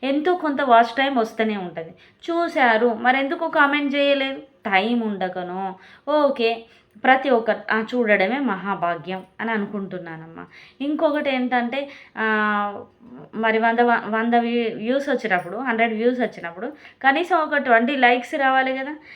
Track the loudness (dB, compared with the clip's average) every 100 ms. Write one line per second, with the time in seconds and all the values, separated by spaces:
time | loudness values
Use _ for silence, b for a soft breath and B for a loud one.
0 | -2 0 0 0 -2 0 6 6 6 2
1 | 0 0 -2 -2 -2 -2 -8 -10 -14 -16
2 | b b -6 -2 -2 2 4 4 2 2
3 | 2 2 0 -2 -2 2 2 2 0 2
4 | 2 2 0 -6 -14 _ 0 0 2 0
5 | -2 -4 -4 -6 -8 -6 -8 -10 B B
6 | -2 2 2 2 0 -2 -10 b b -2
7 | 4 4 4 0 0 -2 -2 -4 -2 -2
8 | 2 2 2 0 -2 -4 -4 -4 -2 -4
9 | -6 -10 -10 -10 -4 -4 -4 -6 -8 -10
10 | -12 -14 -16 -18 -18 B B B -4 0
11 | 2 0 -2 -2 0 0 0 -4 -8 B
12 | B -4 0 2 2 0 -2 -6 -16 _
13 | -20 -20 -12 -2 0 2 2 4 4 2
14 | 0 -2 2 2 2 0 -2 -4 -2 -2
15 | 0 -2 0 -2 -2 -8 -4 0 0 2
16 | 0 0 -4 -6 -14 -10 -12 -12 B B
17 | 2 2 2 0 0 -2 4 4 4 2
18 | 4 2 -2 0 2 2 0 -2 -8 -12
19 | B